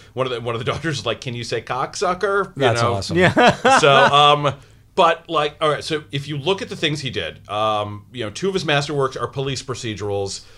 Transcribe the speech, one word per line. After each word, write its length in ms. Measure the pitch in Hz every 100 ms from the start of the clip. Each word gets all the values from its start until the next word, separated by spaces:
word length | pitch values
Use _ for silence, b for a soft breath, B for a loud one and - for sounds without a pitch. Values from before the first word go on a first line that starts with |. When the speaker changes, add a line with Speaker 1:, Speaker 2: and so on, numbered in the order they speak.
| b
Speaker 1:
one 140 | 120 131
of 60 |
the, 80 | 120
one 120 | 120
of 40 | 117
the 60 |
<laughs> 60 | 120
daughters 260 | - 160 139
was 80 |
like, 160 | 123 110
"Can 120 | 131
you 120 | 120
say 160 | 117 120
cocksucker?" 840 | - 127 151 - 180 180 202 202 185
You 40 | 147
Speaker 2:
That's 240 | 127 117
Speaker 1:
know? 120 | 117
Speaker 2:
awesome. 220 | 98 - 170
Speaker 3:
Yeah. 380 | 180 - 240
<laughs> 240 | - 247 262
Speaker 1:
So, 100 | 143
um, 640 | 139 139 143 147 147 143 - b b b
but, 320 | - 165 165 -
like, 280 | 156 151 -
all 120 | 156
right. 120 | 123
So 200 | - 151 -
if 160 | 139 143
you 100 | 143
look 240 | 151 190
at 80 | 247
the 60 |
things 240 | 185 160 147
he 100 | 127
did, 400 | 95 78 - -
um, 560 | 104 110 107 104 101 -
you 120 | 123
know, 60 | 104
two 180 | 104 196
of 60 |
his 100 | 190
masterworks 560 | 156 143 143 143 131 131
are 60 | 117
police 360 | 139 135 127
procedurals. 800 | - 117 113 95 104 101 98 - -